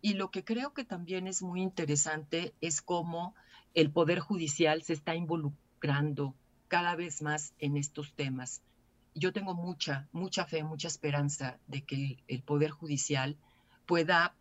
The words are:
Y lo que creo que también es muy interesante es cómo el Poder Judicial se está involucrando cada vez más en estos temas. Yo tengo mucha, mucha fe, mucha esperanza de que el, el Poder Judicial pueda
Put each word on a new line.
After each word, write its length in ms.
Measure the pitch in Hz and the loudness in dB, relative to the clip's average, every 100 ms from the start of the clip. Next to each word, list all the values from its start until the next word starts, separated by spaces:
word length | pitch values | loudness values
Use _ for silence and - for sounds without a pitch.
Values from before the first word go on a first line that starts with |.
Y 140 | 214 196 | 0 0
lo 140 | 190 | -2
que 120 | 190 | -4
creo 300 | 185 226 277 | -2 -2 -2
que 100 | 294 | -6
también 440 | 247 180 170 185 185 | -6 -8 -4 -4 -2
es 140 | 190 | -4
muy 200 | 185 180 | -4 -2
interesante 920 | 185 185 156 147 156 156 151 165 175 - | -2 0 0 2 2 -2 -2 -2 -2 -4
es 220 | 165 165 | -4 -4
cómo 520 | - 175 170 165 185 - - - _ | 0 -2 0 -4 -6 -10 -20 -20 _
el 180 | - 156 | 4 4
Poder 280 | 160 160 180 | 6 4 2
Judicial 640 | - 190 160 - 160 160 | 0 -2 -2 4 4 4
se 100 | - | 0
está 220 | 156 - 165 | -4 -2 -2
involucrando 1200 | 165 165 147 143 _ _ 147 143 151 143 139 131 _ _ _ | 0 0 -2 -6 _ _ 0 2 2 0 -4 -6 _ _ _
cada 280 | 180 175 170 | 2 2 -2
vez 260 | 175 - | -4 -4
más 320 | 151 151 147 _ | -2 -2 -4 _
en 180 | 147 143 | -2 0
estos 360 | 143 - 147 | -2 -6 -10
temas. 480 | - 139 131 127 - _ _ _ _ _ - | -6 -4 -4 -8 -12 _ _ _ _ _ -2
Yo 160 | 180 | -2
tengo 220 | 190 196 175 | 0 -4 -4
mucha, 520 | 175 170 - 139 143 | -4 -4 -4 -4 -4
mucha 340 | 165 185 190 170 | -6 -4 -2 -2
fe, 180 | 160 | -2
mucha 240 | 156 156 170 | -4 -4 -6
esperanza 680 | - 151 143 143 143 131 - - | -4 0 2 0 0 -6 -6 -8
de 160 | 139 | -10
que 120 | - 139 | -4 -4
el, 280 | 139 127 - | -4 -6 -8
el 160 | 127 | -8
Poder 260 | - 147 151 | 0 2 2
Judicial 680 | 151 160 143 - 139 131 147 _ _ _ _ - | 0 -4 -4 0 0 0 -4 _ _ _ _ 2
pueda 500 | 175 165 175 170 - | 4 6 6 6 0